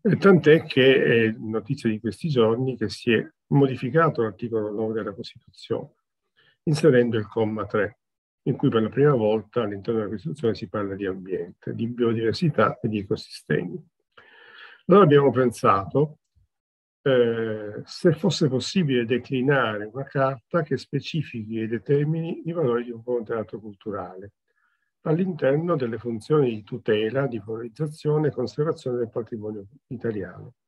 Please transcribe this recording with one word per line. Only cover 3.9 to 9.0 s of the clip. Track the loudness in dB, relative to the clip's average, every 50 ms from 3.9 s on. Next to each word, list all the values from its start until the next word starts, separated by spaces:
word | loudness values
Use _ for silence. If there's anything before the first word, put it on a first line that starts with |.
| 2 2 2 2 2 0 -4
l'articolo | -4 -4 -8 -10 -4 -4 -4 -4 -4
nove | -4 -4 -4 -4 -4
della | -6 -6 -8 -10
Costituzione, | -12 -14 -16 -18 -20 _ _ _ _ -8 -6 -6 -6 -6 -12 _ _ _ _ _ _ _ _ _ _ _ _ _ _ _
inserendo | -2 -2 4 4 6 6 6 4 2 0
il | -4 -4
comma | -4 -2 -2 -2 -2 -2 -6 -8
tre, | -4 -2 -2 -2 -2 -4 _ _ _ _ _ _ _ _ _ _
in | -6 -4
cui | 0 0 2
per | 2 2 0
la | 0
prima | 0 2